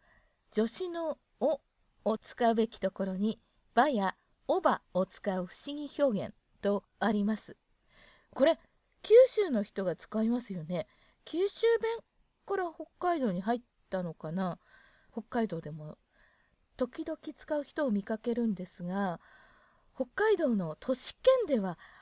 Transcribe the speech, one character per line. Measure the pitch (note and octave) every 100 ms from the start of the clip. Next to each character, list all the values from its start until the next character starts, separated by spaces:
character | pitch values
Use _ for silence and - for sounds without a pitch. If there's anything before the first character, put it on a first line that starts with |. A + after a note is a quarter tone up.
| _ _ _ _ _
助 | G#3+ A3+
詞 | - F4+
の | E4+ E4 - _ -
お | C4 - _ _ _ _
を | G#3 A3
使 | - - A#3
う |
べ | A3+ A3
き | -
と | F#3+
こ | - G3
ろ | F#3
に、 | G#3+ - _ _ _
ば | A#3 D4
や | A3+ F#3+ - _ _ -
お | F4
ば | D#4+ G3 _
を | F3+ F#3
使 | - G3+ F#3
う | F3+
不 | - C#4+
思 |
議 | D4 C#4+ -
表 | C#4 G3 A#2+
現 | - _ _
と | G3+ G3+ - -
あ | G3+
り | G#3
ま | G3+ G#3+
す。 | - - _ _ _ _ - _ _
こ | -
れ、 | D4 - _ _ _ _
九 | - A4+ C5
州 | - F#4+
の | A3+
人 | G3+ -
が | F#3 D#3+
使 | - A3
い | A3
ま | A#3+
す | A#3+
よ | F3+
ね。 | D#3 F3 - _ _ _
九 | - D#4+ G4
州 | - A#4 A4+
弁 | A4 A#4 - _ _ _ -
か | G4
ら | F4
北 | D#4+ D#4 -
海 | F4+ E4+
道 | A#3+
に | F3+
入 | G3 A#3+
っ | - _ -
た | F#3
の | F3
か | - D#3
な。 | F3+ F#3 - _ - _ _ _
北 | -
海 | - A#3+ A3
道 | E3
で | D3+
も | D#3 D3+ - _ _ _ _ _ _ _ -
時 | B3 -
々 | D#4+ D#4 D#4 -
使 | - D4+
う |
人 | C#4+ - C#4
を |
見 | G3+
か | G3+ A3
け | A#3+
る | A#3 A#3
ん |
で | F#3 F3+
す | -
が、 | F3 G3 G3 E3 _ - - _ _ _ _ -
北 | C4
海 | - A4 F#4+
道 | D4
の | G#3 E3 D#3
都 | -
市 | B3+ - -
圏 | B4+ C5 F4+
で | A#3+
は | F#3+ E3 - -